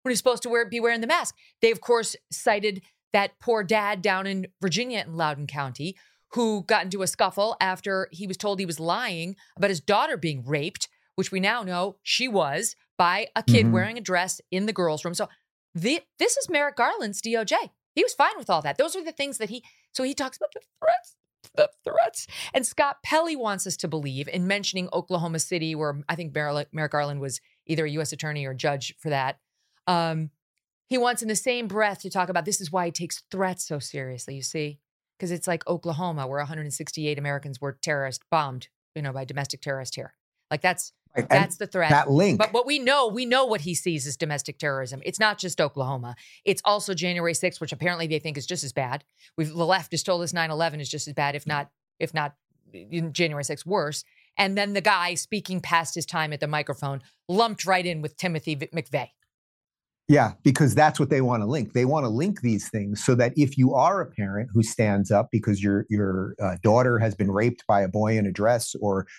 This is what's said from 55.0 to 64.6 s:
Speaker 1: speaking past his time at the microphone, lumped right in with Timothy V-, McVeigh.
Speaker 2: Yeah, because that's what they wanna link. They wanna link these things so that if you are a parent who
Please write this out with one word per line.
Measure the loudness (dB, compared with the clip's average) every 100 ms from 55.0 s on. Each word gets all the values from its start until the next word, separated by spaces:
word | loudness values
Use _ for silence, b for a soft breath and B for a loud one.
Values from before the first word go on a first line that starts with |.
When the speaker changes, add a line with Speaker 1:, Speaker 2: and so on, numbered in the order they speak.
| 2
Speaker 1:
speaking | -4 -4 -6 -4 -6
past | 2 2 2 -6
his | -4
time | -2 -2
at | -2
the | -2
microphone, | -2 -2 -4 -4 -6 b b -2
lumped | 2 2 0 2
right | 2 2
in | -2
with | -6 -4
Timothy | -2 -2 -2 -4
V-, | -4 -6
McVeigh. | -2 -4 -4 _ _ _ _ _ _ _ _ _ 6
Speaker 2:
Yeah, | 6 6 4
because | 4 6 6 8
that's | 6 6
what | 2
they | 4
wanna | 4 2 0
link. | -2 0
They | 2 2
wanna | 2 2
link | 0 0 0
these | 0 0 -2
things | -4 -4 -2
so | 2 4
that | 4 4
if | 2 6
you | 4
are | 6 4 2
a | -2
parent | -4 -4 -2 0
who | 2